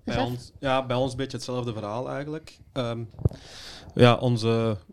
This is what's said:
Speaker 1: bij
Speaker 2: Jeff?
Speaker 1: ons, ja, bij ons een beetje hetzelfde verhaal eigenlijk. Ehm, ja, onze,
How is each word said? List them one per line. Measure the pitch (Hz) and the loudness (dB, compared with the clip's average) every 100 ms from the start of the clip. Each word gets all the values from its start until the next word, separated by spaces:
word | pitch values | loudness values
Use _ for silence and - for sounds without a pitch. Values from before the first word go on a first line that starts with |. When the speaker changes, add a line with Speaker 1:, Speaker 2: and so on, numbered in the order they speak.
Speaker 1:
bij | - | -4
Speaker 2:
Jeff? | 123 123 | -2 -2
Speaker 1:
ons, | 123 - - | -4 -12 -6
ja, | 139 131 123 | 0 0 2
bij | 123 | 0
ons | 131 | 0
een | 123 | -2
beetje | 131 117 | -6 -6
hetzelfde | - 123 120 | -6 -4 -4
verhaal | 107 104 113 135 | -6 -6 -6 -6
eigenlijk. | 135 147 156 160 - - | -8 -8 -10 -12 -20 -10
Ehm, | 139 120 117 110 - - - - - - - - | -6 -4 -4 -8 -2 -2 -2 -18 -18 -16 -16 -4
ja, | - 123 | 6 8
onze, | 117 123 117 113 113 113 107 - | 8 2 2 2 2 2 -2 -8